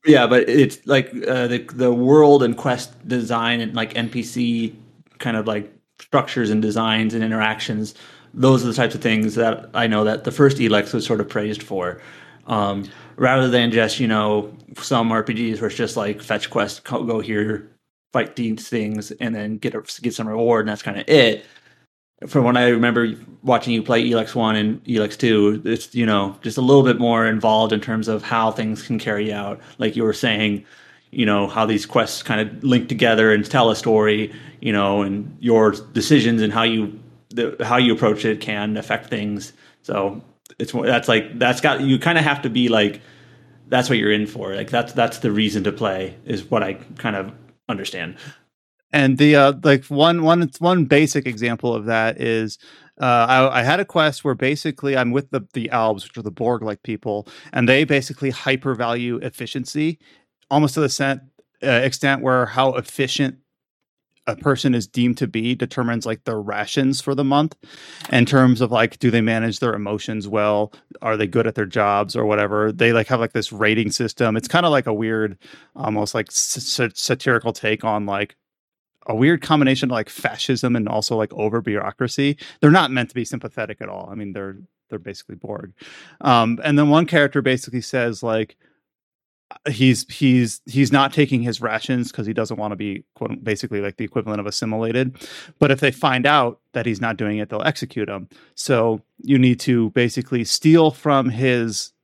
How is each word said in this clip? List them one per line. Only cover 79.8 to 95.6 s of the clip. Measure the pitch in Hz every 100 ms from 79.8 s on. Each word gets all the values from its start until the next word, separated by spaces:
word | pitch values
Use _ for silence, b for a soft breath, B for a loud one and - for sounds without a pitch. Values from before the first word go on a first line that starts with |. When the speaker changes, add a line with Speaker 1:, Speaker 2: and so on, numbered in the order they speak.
| 131
Speaker 2:
of, | 120
like, | 107
fascism | - 113 107 - 127 127 120
and | 104
also, | 107 104 113
like, | 107
over | - 107 117
bureaucracy. | 107 104 101 - 123 - 139 143 B B
They're | 151
not | 180 147
meant | 127 120
to | 123
be | 113
sympathetic | 123 110 - 107 104
at | 104
all. | 95 92
I | 101
mean, | 101
they're, | 95 98 95 185 _ _
they're | -
basically | 90 98 - 101
Borg. | 107 104 101 _ B B B B
Um, | 139 120 113 117
and | 151 147
then | 147
one | 151 165
character | 170 139 143
basically | 131 127 - 117
says, | - 131 120 101
like, | 117 110 107 _ _ _ _ _ _ _ _ _ _ - 151
he's, | 113 131 120 -
he's, | - 139 127 117 - -
he's | 127 127
not | 139 139
taking | 156 135 131
his | 120 113
rations | 117 110 - 127 117
'cause | - 107
he |
doesn't | 110 110 110
wanna | 104 98
be, | 104 98 _
quote, | _ 110 110
basically, | 107 104 113 104
like, | 101 -
the | 110
equivalent | - 107 104
of | 101
assimilated. | - 113 110 113 120 131 127 B B B
But | _